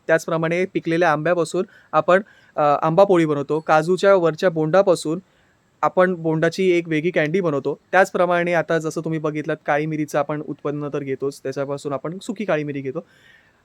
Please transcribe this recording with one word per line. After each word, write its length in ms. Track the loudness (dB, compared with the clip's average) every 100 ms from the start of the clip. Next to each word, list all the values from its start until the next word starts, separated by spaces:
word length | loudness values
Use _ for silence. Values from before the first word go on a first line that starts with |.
| 0
त्याचप्रमाणे 580 | 0 0 -2 -2 -2
पिकलेल्या 480 | -2 -4 -2 0 2
आंब्यापासून 520 | 2 0 0 -2 -4 -6 _ -2
आपण 280 | 0 4 2 2 _ _ 0
अ, 60 |
आंबा 420 | 2 2 2 4
पोळी 220 | 6 4 2
बनवतो, 340 | 0 -2 -4
काजूच्या 540 | 2 2 2 2 4
वरच्या 360 | 4 2 0 -2
बोंडापासून 680 | 0 0 2 4 2 0 -6 -10 _ _ _ _ -4
आपण 320 | -2 2 2
बोंडाची 560 | 0 -2 0 0 0 2
एक 180 | 2 0
वेगळी 220 | -2 0
कँडी 300 | 0 0 0
बनवतो. 380 | -2 -2 -4 -8 0
त्याचप्रमाणे 600 | 2 2 2 0 0 0
आता 260 | -2 0 -2
जसं 220 | -2 -6
तुम्ही 180 | -4 -4
बघितलात, 380 | -4 -4 -6 -6 -2
काळी 200 | -2 -2
मिरीचं 320 | -4 -4 -2
आपण 240 | -2 -6 -8
उत्पन्न 400 | -8 -6 -6 -6
तर 100 | -6
घेतोच, 420 | -6 -6 -6 -6
त्याच्यापासून 500 | -8 -6 -6 -6 -6
आपण 260 | -6 -8 -10
सुकी 260 | -10 -6
काळी 200 | -2 -2
मिरी 160 | -2 -6
घेतो 260 | -6 -8 -12 _ _ _ _ _